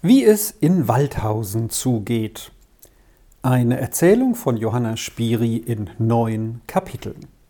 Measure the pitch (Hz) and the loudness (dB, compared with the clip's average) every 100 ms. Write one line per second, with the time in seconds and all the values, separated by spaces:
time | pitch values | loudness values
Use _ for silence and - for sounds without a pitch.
0 | 165 269 233 208 - - 151 185 120 123 | 6 6 6 4 0 0 2 2 2 2
1 | 139 - 110 107 104 107 113 - 131 117 | 2 -2 -2 -2 -2 -4 -4 -4 -2 -2
2 | 98 117 110 - - - _ _ - _ | -2 -4 -4 -10 -20 -20 _ _ -20 _
3 | _ _ _ _ 131 127 120 127 123 - | _ _ _ _ 0 2 2 0 -4 2
4 | 170 226 262 233 - 117 110 120 117 113 | 4 4 2 0 -2 -2 -2 -2 -2 -4
5 | - - 117 117 117 117 - 110 104 - | -8 -4 -2 0 0 -2 -4 -6 -6 -2
6 | 113 117 113 110 110 117 - - - - | 0 2 0 -2 -6 -8 -6 -6 -6 -12
7 | - - - _ | -12 -14 -20 _